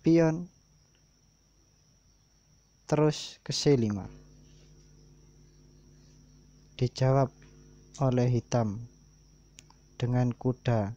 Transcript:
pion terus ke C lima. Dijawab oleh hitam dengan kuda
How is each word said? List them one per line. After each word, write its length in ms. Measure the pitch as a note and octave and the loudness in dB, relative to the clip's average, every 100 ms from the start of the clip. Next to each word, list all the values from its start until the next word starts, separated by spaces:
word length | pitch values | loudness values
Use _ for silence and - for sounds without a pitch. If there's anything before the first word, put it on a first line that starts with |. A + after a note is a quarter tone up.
pion 480 | D#3+ E3 D#3+ D#3+ F3 _ _ _ _ _ _ _ _ _ _ _ _ _ _ _ _ _ _ _ _ _ _ _ - | 4 4 4 0 -10 _ _ _ _ _ _ _ _ _ _ _ _ _ _ _ _ _ _ _ _ _ _ _ -4
terus 480 | D3+ D3+ D3+ - - | 0 0 0 -12 -16
ke 160 | - - | -10 -2
C 240 | D3+ C3+ | 2 2
lima. 240 | A2 G2+ F#2+ - - - - - - - - - - - - - - - - - - - - - - - - - - - | 0 -4 -10 -18 -20 -20 -20 -20 -20 -20 -20 -20 -20 -20 -20 -20 -20 -20 -20 -20 -20 -20 -20 -20 -20 -20 -20 -20 -20 -4
Dijawab 560 | B2 - C3 C3+ C3+ - - - - - - - | -4 0 2 2 0 -6 -20 -20 -20 -20 -20 -4
oleh 240 | C3+ B2 B2 | 0 2 0
hitam 560 | A#2+ - B2 G#2+ G#2 A#2+ - - _ _ _ _ - _ - _ - | 0 -2 -2 -2 -6 -12 -20 -20 _ _ _ _ -20 _ -20 _ -6
dengan 400 | A#2+ B2 B2 - | -2 0 -2 -2
kuda 560 | C3 B2 - A#2 G2+ | -4 -4 -2 -2 -2